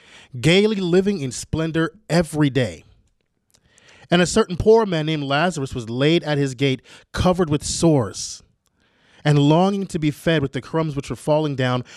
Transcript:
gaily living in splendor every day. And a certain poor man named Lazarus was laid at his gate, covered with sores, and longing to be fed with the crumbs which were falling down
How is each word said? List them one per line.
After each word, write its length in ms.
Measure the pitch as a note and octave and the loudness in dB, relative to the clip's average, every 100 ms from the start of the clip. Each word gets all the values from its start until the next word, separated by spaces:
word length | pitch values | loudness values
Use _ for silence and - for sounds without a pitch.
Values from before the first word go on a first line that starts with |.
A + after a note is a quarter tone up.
| _ - - B2+ | _ -20 -18 -2
gaily 360 | D3 F#3 G#3+ G#3 | 2 4 2 0
living 440 | F3+ F3+ G3 G3 | 2 2 2 -2
in 120 | C3+ | -6
splendor 600 | - - D#3 D#3+ D#3+ E3 - - | -8 -8 -4 -2 -2 -4 -6 -2
every 420 | E3 E3 D3+ D3 | 0 0 0 0
day. 340 | C3 A2 D#2 - _ _ _ _ _ _ _ _ _ _ - - | 2 -2 -6 -20 _ _ _ _ _ _ _ _ _ _ -20 -2
And 100 | F3 | 0
a 60 | F3 | 2
certain 300 | - - F3+ | 0 -2 0
poor 300 | G#3 A3+ G#3+ | 4 4 4
man 200 | E3 D#3 | -2 -2
named 180 | D#3 | -4
Lazarus 500 | C#3 C#3 F3 E3 C3+ | -2 0 0 -2 -6
was 140 | C3 A2 | -8 -8
laid 340 | A#2+ D3 E3+ | 0 2 2
at 140 | D#3 C#3+ | 0 -2
his 160 | C#3 | -2
gate, 280 | B2 C#3 C3 - - _ | 0 -2 -2 -8 -20 _
covered 360 | - F#3 F3+ E3 | -2 0 2 0
with 160 | D3 | -2
sores, 760 | - - E3 D3 G2 - - - _ _ _ _ _ _ _ _ | -4 0 2 2 0 -6 -12 -14 _ _ _ _ _ _ _ _
and 140 | D3+ D3 | 0 4
longing 480 | C#3+ D#3+ F#3+ G3+ F#3+ | 4 4 2 0 -6
to 120 | F3 | -4
be 120 | D3+ | -4
fed 320 | - E3+ D#3+ | -2 -2 0
with 100 | C3+ | -2
the 80 | C3 | -6
crumbs 340 | - D#3+ D#3+ | -6 -4 -4
which 160 | C#3+ - | -6 -8
were 60 | B2+ | -8
falling 400 | - D3+ D3+ C3 | -2 0 0 -2
down 280 | B2+ B2 - | -2 -2 -6